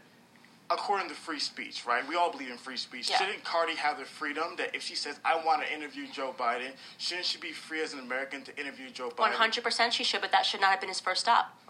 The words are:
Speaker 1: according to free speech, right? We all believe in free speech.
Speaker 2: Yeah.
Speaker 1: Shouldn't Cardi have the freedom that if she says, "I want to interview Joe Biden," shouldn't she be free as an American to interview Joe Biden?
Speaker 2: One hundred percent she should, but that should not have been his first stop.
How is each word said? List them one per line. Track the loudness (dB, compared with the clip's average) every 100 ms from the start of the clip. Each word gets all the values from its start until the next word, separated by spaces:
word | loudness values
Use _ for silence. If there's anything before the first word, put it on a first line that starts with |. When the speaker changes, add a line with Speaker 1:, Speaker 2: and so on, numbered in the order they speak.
| -16 -20 -20 -20 -20 -8 -2
Speaker 1:
according | 0 2 0 0
to |
free | -6 -6 -4
speech, | -4 -6 -10 -6 0
right? | 0 2
We | 2
all | 2
believe | 2 -8
in | -10
free | -8 -8
speech. | -8 -6 0
Speaker 2:
Yeah. | 2
Speaker 1:
Shouldn't | 2 -2
Cardi | 0 2 2
have | 2 0 0
the |
freedom | -4 -6 -4 -2 -2 -2
that | -4
if | -4
she | -6
says, | -4 -6 -2
"I | 2 2
want | 4 2
to | 2
interview | -4 -6 -8 -8
Joe | -4 -4 0
Biden," | 0 0 -2 -10 -16 -8
shouldn't | -6 -2 -2
she | -4
be | -6
free | -10 -6 -4
as | -4
an | -4
American | -4 -4 -4 -8
to | -10 -10
interview | -8 -8 -12
Joe | -8 -6
Biden? | 2
Speaker 2:
One | 2
hundred | 4 2 2
percent | 0 2 2
she | 2
should, | 0 0
but | 4
that | 4 4
should | 4
not | 4
have | 4
been | 2
his | -2
first | 0 2
stop. | 6 6 4 -2